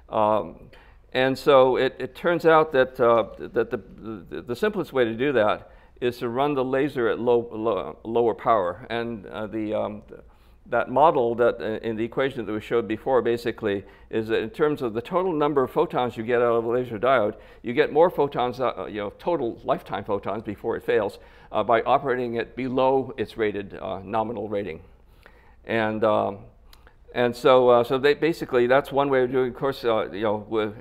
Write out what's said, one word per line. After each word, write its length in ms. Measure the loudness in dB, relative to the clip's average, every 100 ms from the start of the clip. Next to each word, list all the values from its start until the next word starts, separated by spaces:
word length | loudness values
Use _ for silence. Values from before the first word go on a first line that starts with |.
| -6
Um, 600 | 0 2 2 -2 -10 -20 -20 -20 -20 _
and 260 | 0 0 2
so 380 | 6 8 8 6
it, 200 | 0 -2
it 160 | -10
turns 300 | -4 -2 2
out 280 | 6 6 6
that, 280 | 4 2 4
uh, 280 | 4 4 2 -6
that 320 | -6 -2 -2
the, 100 | -4 -10 -16 -14 -14 -12
the, 140 | -12
the 140 | -8 -4
simplest 360 | -2 -2 -2
way 120 | 0
to 100 | 0
do 180 | 0 0
that 380 | 2 2 0 -6 -20 -20 -6
is 180 | -4 -4
to 100 | -4
run 260 | -2 0
the 100 | 0
laser 440 | 0 0 0 0 -2
at 100 | 0
low, 300 | 2 2 0
lo-, 460 | -4 -2 -2 -4 -10
lower 300 | -4 0 0
power. 520 | 0 2 2 0 -4 -6
And, 360 | -6 -6 -8 -12
uh, 200 | -10 -8
the, 280 | -6 -4
um, 280 | -4 -4 -8 -16
th-, 120 | -20 -20 -20 -20 -20 -4
that 220 | -2 0
model 440 | 4 4 4 0 2
that, 240 | 2 2
uh, 180 | -4 -6 -6
in 100 | -4
the 80 |
equation 400 | -4 -2 -2 -4
that 80 | -6
we 80 | -6
showed 260 | -2 -2 -2
before 360 | -4 0 2
basically 640 | 2 0 -2 -4 -2 -4 -6 -18 -8
is 180 | -6 -2
that 140 | -2
in 80 | -2
terms 320 | -2 0 0
of 120 | -4
the 60 | -6
total 320 | -4 -2 -2
number 300 | 0 0 2
of 80 | 0
photons 460 | 0 0 0 -2 -4
you 60 |
get 180 | -2 2
out 140 | 2 2
of 80 |
a 40 | 0
laser 300 | -2 -2 -2
diode, 360 | 2 2 2 -2 -12 -12
you 100 | -4
get 200 | 0 2
more 180 | 4 4
photons, 500 | 4 -2 -2 -4 -2
uh, 260 | -4 -4 -8
you 140 | -8
know, 100 | -8 -8
total 420 | -4 -2 -4 -4
lifetime 400 | -4 -4 -4 -8
photons 380 | -4 -4 -4 -6
before 340 | -6 -6 -4 -4
it 80 |
fails, 340 | 0 0 0 -4 -16 -20 -8
uh, 120 | -4
by 180 | 2 2
operating 520 | 2 0 0 -2 -2
it 200 | -4 -6
below 600 | -6 -4 0 2 2 0 -6
its 200 | -8 -2
rated, 420 | -2 -2 -8 -10
uh, 200 | -8 -8
nominal 440 | -6 -4 -4 -6 -6
rating. 320 | -6 -6 -10 -16 -20 _ _ -20 -20 -20 -16
And, 400 | -4 -2 -2 0
um, 340 | 2 2 0 -6 -14 -20 -20 -20 -20 -20 -10
and 200 | -2 -2
so, 340 | 2 4 6 6
uh, 160 | 6
so 140 | 4 2
they, 160 | 2
basically, 520 | 2 0 -2 -2 2 4
that's 260 | 4 2
one 160 | -2 0
way 140 | 2
of 100 | 2
doing 140 | 0 -2
it. 40 |
Of 60 | -2
course, 280 | -4 -2
uh, 260 | 0 0 -2
you 120 | -4
know, 240 | -2 -2 -2
with, 260 | -4 -4 -4